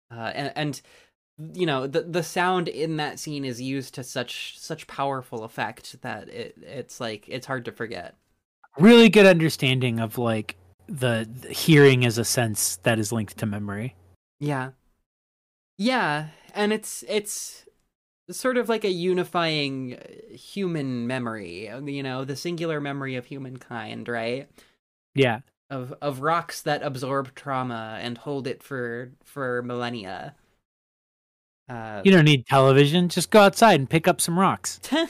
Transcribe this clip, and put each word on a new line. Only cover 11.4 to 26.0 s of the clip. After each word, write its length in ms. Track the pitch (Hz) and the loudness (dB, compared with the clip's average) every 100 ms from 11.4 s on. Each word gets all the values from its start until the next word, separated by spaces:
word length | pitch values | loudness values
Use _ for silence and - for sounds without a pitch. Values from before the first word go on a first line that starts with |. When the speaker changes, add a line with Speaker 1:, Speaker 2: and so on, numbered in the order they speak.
Speaker 2:
the 80 | - | -12
hearing 560 | - - 147 139 127 | -2 6 10 10 8
as 140 | 120 113 | 4 2
a 60 | |
sense 520 | 113 - 113 104 - - | 0 0 0 -2 -4 -2
that 160 | 123 113 | 0 0
is 120 | 104 | -2
linked 240 | 117 104 - | -4 -6 -6
to 80 | 110 | -6
memory. 500 | 101 101 101 123 - _ _ _ _ | -4 -8 -8 -10 -12 _ _ _ _
Speaker 1:
Yeah. 320 | 147 139 131 - _ _ _ _ _ _ _ _ _ - | -6 -4 -8 -12 _ _ _ _ _ _ _ _ _ -4
Yeah, 500 | 226 254 170 147 156 - - | -2 0 0 -2 -6 -16 -12
and 180 | 202 208 | -4 -2
it's, 300 | 214 - - 233 | -2 -6 -14 -6
it's 560 | 208 208 - - - _ _ _ _ _ _ - | -4 -4 -10 -12 -16 _ _ _ _ _ _ -16
sort 260 | 185 254 247 | -6 -2 -2
of 120 | 220 | -2
like 160 | 220 | -2
a 60 | 208 | -2
unifying, 1040 | 175 180 180 175 175 165 156 139 135 127 120 | -2 0 0 -2 -2 -2 -2 -4 -6 -10 -12
uh, 400 | - - - - | -18 -20 -20 -20
human 680 | - 202 185 160 135 123 120 | -12 -6 -4 -4 -4 -4 -4
memory, 640 | 131 117 110 87 87 104 | -4 -6 -8 -10 -12 -12
uh, 120 | 123 | -12
you 220 | 143 139 | -10 -8
know, 220 | 135 127 | -8 -8
the 120 | 135 135 | -8 -8
singular 440 | 175 170 165 151 | -8 -6 -6 -6
memory 360 | 143 139 135 127 | -6 -8 -8 -8
of 100 | - | -10
humankind, 840 | 139 131 127 - 117 107 117 113 | -14 -14 -16 -12 -12 -10 -10 -6
right? 400 | 117 113 135 143 _ _ _ _ _ _ | -4 -4 -6 -10 _ _ _ _ _ _
Speaker 2:
Yeah. 260 | 135 127 113 - _ _ | 2 2 2 -10 _ _
Speaker 1:
Of, 240 | 135 123 - | -12 -12 -8